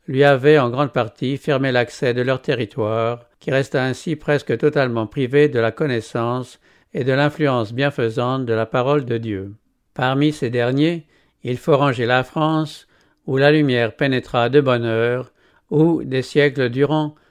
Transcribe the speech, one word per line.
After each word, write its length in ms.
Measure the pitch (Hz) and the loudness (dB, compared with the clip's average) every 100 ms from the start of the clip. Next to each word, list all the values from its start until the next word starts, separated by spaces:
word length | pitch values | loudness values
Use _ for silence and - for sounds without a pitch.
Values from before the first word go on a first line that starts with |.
| - | -4
lui 160 | 131 | 2
avaient 360 | 143 139 143 151 | 4 4 6 4
en 100 | 120 | 4
grande 240 | 123 147 | 0 -2
partie 440 | 131 110 - 131 139 | -2 -4 -4 -6 -4
fermé 340 | - 135 135 | -2 -2 0
l'accès 420 | 123 120 - 131 | 0 -2 -2 -2
de 80 | 123 | 0
leur 180 | 123 127 | -2 -2
territoire, 840 | - 123 107 - 107 113 113 120 - _ | -2 -4 -4 -4 -4 -2 -2 -4 -12 _
qui 100 | - | -4
resta 340 | 135 135 139 | -2 0 -2
ainsi 320 | 131 127 180 151 | -2 -4 -6 -6
presque 400 | - 147 - 117 | -2 -2 0 0
totalement 480 | 151 147 131 117 110 | 0 2 0 -2 -4
privé 420 | 147 123 143 147 | -4 0 2 2
de 100 | 123 | 2
la 120 | 113 | -2
connaissance 880 | - 156 117 - 123 117 127 123 - _ _ _ | -2 -2 -2 -4 -4 -4 -4 -8 -16 _ _ _
et 100 | 160 | -6
de 100 | 127 | -2
l'influence 600 | 131 147 147 147 123 107 | 0 0 0 0 0 -2
bienfaisante 720 | 120 143 139 117 110 123 135 120 | -2 -2 -2 -2 -2 -2 -2 -2
de 80 | |
la 140 | 110 110 | -2 -2
parole 380 | 131 127 147 123 | -2 0 0 -2
de 120 | 117 | -4
Dieu. 360 | 113 95 98 107 _ _ _ - | -4 -6 -8 -14 _ _ _ -4
Parmi 360 | 131 135 151 | -2 2 0
ces 180 | 151 120 | 0 -2
derniers, 560 | 123 120 135 156 170 - _ _ _ 120 | -2 0 2 0 -2 -10 _ _ _ -8
il 100 | 123 | -4
faut 200 | - 139 | 0 2
ranger 300 | 143 120 117 | 2 0 0
la 160 | 127 | 0
France, 640 | 127 165 156 160 151 - - _ _ _ - | 0 -2 0 0 -4 -10 -20 _ _ _ -4
où 100 | 135 | 2
la 140 | 143 | 4
lumière 440 | 156 143 123 113 - | 4 4 2 0 -2
pénétra 540 | 139 131 - 123 120 | -2 -2 -2 -2 2
de 120 | 147 | 2
bonne 220 | 131 120 | 2 0
heure, 480 | 117 113 120 123 127 _ _ _ _ | 0 0 0 -2 -8 _ _ _ _
où, 340 | 147 165 160 | 0 2 0
des 200 | 135 131 | -2 -4
siècles 460 | 123 151 143 131 123 | -2 2 2 2 -2
durant, 440 | 123 139 156 151 151 _ | 0 0 0 -4 -8 _